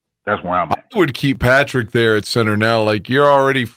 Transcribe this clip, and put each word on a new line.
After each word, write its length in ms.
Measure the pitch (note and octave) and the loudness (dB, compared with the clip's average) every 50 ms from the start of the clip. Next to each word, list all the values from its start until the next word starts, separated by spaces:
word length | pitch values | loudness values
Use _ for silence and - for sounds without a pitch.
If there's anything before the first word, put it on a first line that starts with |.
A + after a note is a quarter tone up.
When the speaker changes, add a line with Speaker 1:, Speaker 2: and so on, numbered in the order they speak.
| _ _ _ _ _ | _ _ _ _ _
Speaker 1:
That's 180 | G2+ G#2 G#2 - | -6 -6 -4 -4
where 100 | F2 F2+ F2+ | -4 -2 -2
I'm 120 | E2+ D#2 | -2 -2
at. 140 | - - - _ - | -4 -6 -6 _ -2
Speaker 2:
I 40 | G#3+ | -2
would 160 | E3+ C#3+ A#2+ | 0 0 -2
keep 260 | - - C#3 C3 - | -2 -4 -4 -2 0
Patrick 520 | - B2 B2+ C3+ C#3+ - - C3 A#2 - | 0 2 2 2 2 0 -2 -4 -4 -2
there 240 | - A#2+ A#2 A2+ A2 | 0 0 2 2 2
at 100 | G#2+ G#2 | 0 -2
center 300 | - - A#2+ A2+ G#2+ G#2 | -2 -2 -2 0 0 0
now. 260 | G#2 G#2+ A2+ A#2 A2+ G#2+ | 0 0 0 0 0 0
Like, 260 | G#2+ G#2+ G#2+ - - | 0 0 -2 -2 -2
you're 200 | B2 C#3 C#3+ C#3+ | 0 2 4 4
already 380 | C#3+ C#3 C3+ C3+ C3+ C3+ B2 A2+ - | 4 4 2 2 0 -2 -4 -6 -10